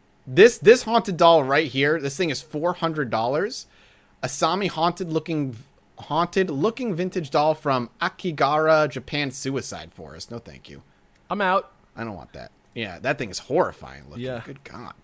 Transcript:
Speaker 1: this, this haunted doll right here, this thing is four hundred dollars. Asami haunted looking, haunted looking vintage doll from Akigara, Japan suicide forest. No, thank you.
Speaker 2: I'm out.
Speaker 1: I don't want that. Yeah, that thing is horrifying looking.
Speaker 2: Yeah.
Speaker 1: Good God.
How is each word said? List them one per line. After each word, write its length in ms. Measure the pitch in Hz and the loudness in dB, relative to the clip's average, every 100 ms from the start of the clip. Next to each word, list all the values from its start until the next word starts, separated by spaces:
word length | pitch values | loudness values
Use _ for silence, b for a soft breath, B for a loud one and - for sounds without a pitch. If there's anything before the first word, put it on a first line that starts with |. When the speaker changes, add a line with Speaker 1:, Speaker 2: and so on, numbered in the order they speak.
| _ _ 131 | _ _ 0
Speaker 1:
this, 300 | 135 233 - | 8 8 8
this 260 | 165 247 | 6 6
haunted 320 | 220 233 196 165 | 6 0 0 4
doll 260 | 170 165 131 | 6 8 6
right 220 | 143 147 | 2 2
here, 300 | 135 143 165 | 2 2 2
this 160 | 139 139 | -2 -2
thing 120 | 170 | -2
is 100 | 131 | -2
four 320 | - 151 170 | -6 -4 -2
hundred 360 | 175 165 156 123 | -2 -2 -2 -2
dollars. 580 | 113 120 147 214 - - b b b b b | -2 0 -2 -2 -6 -16 b b b b b
Asami 460 | 147 - 160 180 196 | -6 -2 0 0 -2
haunted 420 | 156 170 175 170 | 0 -2 -2 -4
looking, 460 | 156 160 156 135 117 - _ _ - | -4 -2 -4 -4 -6 -18 _ _ -20
haunted 520 | - 151 170 190 185 | -4 -2 0 0 0
looking 440 | 139 208 226 240 165 | 0 -2 -2 -4 -4
vintage 340 | 185 185 143 | -4 -4 -2
doll 240 | 156 156 | 2 2
from 360 | 151 143 127 117 - | 0 0 -2 -2 -6
Akigara, 880 | 175 - 180 147 139 151 156 156 151 | -6 -4 -6 0 2 4 4 4 2
Japan 420 | 135 - 147 139 | -2 -6 -4 -4
suicide 640 | - 135 135 - 87 82 | -4 -4 -4 -6 -10 -14
forest. 380 | - 76 73 - | -18 -18 -16 -14
No, 80 | 117 | -14
thank 300 | - 67 - | -14 -20 -20
you. 120 | 69 - _ _ _ - | -20 -20 _ _ _ -8
Speaker 2:
I'm 100 | 196 | -2
out. 320 | 185 196 - _ _ - | 0 0 -2 _ _ -12
Speaker 1:
I 80 | |
don't 120 | 113 90 | -10 -12
want 180 | 60 | -16
that. 180 | 67 57 _ _ 120 | -18 -18 _ _ -10
Yeah, 240 | 104 87 | -10 -6
that 180 | 123 143 | -4 -4
thing 120 | 110 | -6
is 100 | - | -8
horrifying 680 | - 156 107 - 65 69 69 | -2 0 0 -4 -16 -18 -16
looking. 160 | 117 127 | -12 -10
Speaker 2:
Yeah. 160 | 117 143 | -10 -12
Speaker 1:
Good 200 | 139 - | -18 -18
God. 280 | 107 - - | -18 -18 -18